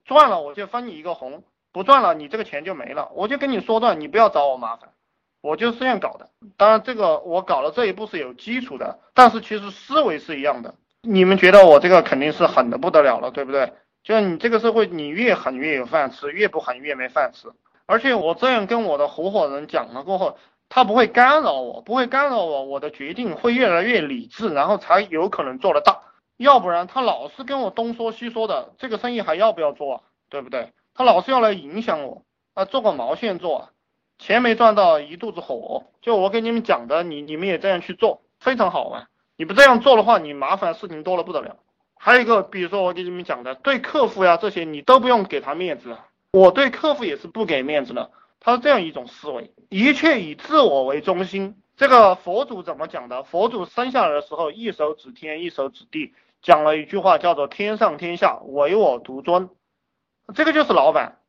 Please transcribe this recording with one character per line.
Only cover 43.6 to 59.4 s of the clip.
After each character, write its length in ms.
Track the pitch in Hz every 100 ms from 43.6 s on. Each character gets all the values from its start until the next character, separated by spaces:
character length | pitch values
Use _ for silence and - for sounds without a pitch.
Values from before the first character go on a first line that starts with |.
| - 262
客 280 | - 311 233
户 180 | 196
呀 140 | 185 196
这 100 | 214
些， 160 | 185
你 160 | 165 151
都 180 | 143 254
不 100 | 247
用 160 | 240
给 160 | 190 143
他 140 | 135
面 240 | 151 180 135
子。 180 | 123 113 _ _ _
我 200 | 190 190
对 200 | 190 277
客 240 | - 311
户 100 | 285
也 140 | 208 139
是 80 | 170
不 160 | 226
给 180 | 190 143
面 220 | 131 151
子 80 | 127
的， 180 | 120 113 _ _ _
他 120 | -
是 60 | 247
这 100 | 294
样 100 | 254
一 120 | 165
种 140 | 143 120
思 220 | - 147
维， 240 | 127 - _ -
一 240 | 196 254
切 300 | 285 320 262
以 120 | 160
自 260 | 147 - 302
我 240 | 226 139
为 180 | 131 143
中 220 | 156 180 185
心。 300 | 196 196 - _ -
这 100 | 269
个 260 | 247 202
佛 320 | 180 180 202 277
祖 160 | 208
怎 160 | 170 139
么 80 | 156
讲 240 | 156 120
的？ 120 | 123
佛 260 | 135 170 233
祖 160 | 233 -
生 240 | - 254
下 160 | 254 180
来 80 |
的 80 | 147
时 120 | 147
候， 160 | 151 160
一 220 | 220 226
手 220 | 170 151
指 180 | 156 131
天， 300 | 117 156 156
一 80 | 170
手 180 | 156 135
指 160 | - _
地， 240 | 156 139 _ _ _
讲 240 | - 151
了 140 | 151 156
一 80 | 147
句 100 | 196
话， 220 | 185 156
叫 160 | 175
做 140 | 151 139
“天 280 | - 208 214
上 220 | 214 147
天 180 | 170 175
下， 220 | 185 107
唯 300 | - 139 143 202
我 220 | 180 123
独 220 | - 131
尊”。 300 | 139 175